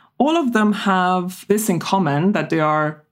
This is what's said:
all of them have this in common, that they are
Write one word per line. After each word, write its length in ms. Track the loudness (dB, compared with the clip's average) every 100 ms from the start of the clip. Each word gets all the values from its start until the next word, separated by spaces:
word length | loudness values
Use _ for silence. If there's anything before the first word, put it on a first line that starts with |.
| _ _
all 200 | 0 0
of 160 | 0
them 180 | 2 0
have 760 | 0 0 0 2 0 -4 -10 -2
this 180 | 0 0
in 100 | -2
common, 540 | 0 0 2 2 2
that 180 | 0 -2
they 120 | 0
are 420 | 2 0 -2 -4 _